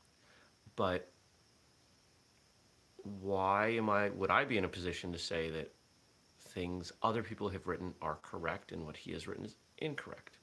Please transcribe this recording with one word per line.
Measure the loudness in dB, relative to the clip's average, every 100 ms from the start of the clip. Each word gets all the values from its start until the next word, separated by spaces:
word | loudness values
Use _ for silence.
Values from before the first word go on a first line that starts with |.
| _ _ -20 -20 -20 _ -6 2
but | 2 2 -2 -14 _ _ _ _ _ _ _ _ _ _ _ _ _ _ _ _ _ -14 -10 -6
why | 0 4 6 6 4
am | 4 4
I, | 4 4
would | 2 4
I | 6
be | 6 2
in | 2
a |
position | -2 -4 -4 -4
to | -4
say | -2 -2 -2
that | -2 -6 -12 _ _ _ _ _ -20
things | -10 -4 -2 -2 -6 0
other | 2 2
people | -2 -4 -4
have | -2 -4
written | -4 -4 -4
are | -4 -4
correct | -6 -4 -2 -2 -4
and | -8 -8
what | -8
he | -8
has | -8 -8
written | -8 -10
is | -12 _ -6
incorrect? | -4 -4 -8 -12 -16 -20